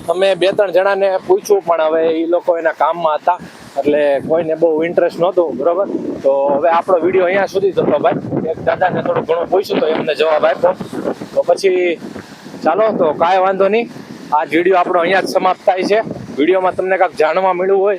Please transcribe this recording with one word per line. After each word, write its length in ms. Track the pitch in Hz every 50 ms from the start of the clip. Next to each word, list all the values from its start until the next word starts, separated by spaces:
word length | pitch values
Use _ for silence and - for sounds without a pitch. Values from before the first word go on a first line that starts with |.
| - 170
અમે 260 | 170 180 190 196 190
બે 180 | 170 175 190 -
ત્રણ 180 | 214 208 185
જણાને 480 | - 180 190 196 196 190 196 196 185 185 -
પૂછ્યું, 360 | - - - - - 202 196 -
પણ 180 | 165 170 160
હવે 320 | 156 156 160 160 160 165 160
ઈ 140 | 160 165
લોકો 320 | 165 175 170 - - 170 165
એના 140 | 160 160 151
કામમાં 460 | - 143 156 165 175 165 156 151 147
હતા 200 | - 175 180 175 175 - - - - - - 139
એટલે 420 | 139 147 147 151 147 143 139 135 151 160
કોઈને 260 | 156 170 170 156 156
બહુ 300 | 160 170 165 156 156 165
ઇન્ટરેસ્ટ 340 | 170 175 180 175 165 - 156
નહોતો, 300 | 165 190 190 185 170 147
બરોબર? 380 | 127 123 143 170 175 185 202 - - - - - - - -
તો 260 | 135 139 - 139 143
હવે 200 | 143 139 160 170
આપણો 300 | 165 170 170 190 185 165
વીડિયો 260 | 156 180 185 190 180
અહીંયા 220 | 175 190 202 190
સુધી 260 | - 180 196 196 196 165
જ 60 | 160
હતો 200 | 151 - 151 143
ભાઈ. 160 | 147 170 - - - - - - - 160
એક 140 | 160 - -
દાદાને 380 | 160 170 165 185 180 185 175 156
થોડું 220 | 175 170 165 -
ઘણું 240 | - 165 170 165 160
પૂછ્યું 320 | 175 190 - - 196 269
તો 60 | -
એમને 280 | 151 156 - - 160 147
જવાબ 300 | 139 151 160 156 151 147
આપ્યો. 320 | 160 185 190 170 175 185 - - - - - - - - - - - -
તો 80 | - -
પછી 580 | - 175 - - 190 185 180 180 175 160 - - 208 - - - - - - - - - - -
ચાલો, 280 | 151 165 196 - - - -
તો 140 | 180 156 147
કાંઈ 260 | - 165 175 190 190
વાંધો 300 | 185 190 196 190 196 196
નહીં, 220 | 208 233 233 233 - - - - - - - - 151
આ 120 | 151 165
વીડિયો 340 | - 143 165 175 185 190 180
આપણો 220 | 180 175 180 175
અહીંયા 200 | 165 175 190 185
જ 60 | 175
સમાપ્ત 400 | - - 190 185 185 180 - -
થાય 160 | - 180 190 180
છે. 180 | - 202 220 220 151 - - - - -
વીડિયોમાં 400 | 131 147 170 190 190 185 180 175
તમને 220 | - 185 185 190 180
કાંઈક 180 | 185 175 143
જાણવા 360 | - 156 156 160 185 190 190 180
મળ્યું 280 | 175 185 190 196 196
હોય, 180 | 190 208 202